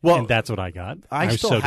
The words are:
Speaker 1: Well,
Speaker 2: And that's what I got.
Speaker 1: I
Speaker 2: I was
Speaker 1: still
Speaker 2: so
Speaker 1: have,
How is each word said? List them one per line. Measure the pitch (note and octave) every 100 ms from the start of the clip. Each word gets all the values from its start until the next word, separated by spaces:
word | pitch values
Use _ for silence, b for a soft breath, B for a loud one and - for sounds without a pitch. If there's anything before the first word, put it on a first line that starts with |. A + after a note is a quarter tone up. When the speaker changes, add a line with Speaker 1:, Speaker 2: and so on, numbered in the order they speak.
Speaker 1:
Well, | E3 E3+
Speaker 2:
And | A2+
that's | A2+ A#2
what | G2+
I | F2+
got. | F2 F#2 E3 -
Speaker 1:
I | C#3
Speaker 2:
I | F#3
was | A#2
Speaker 1:
still | A3
Speaker 2:
so |
Speaker 1:
have, | A#2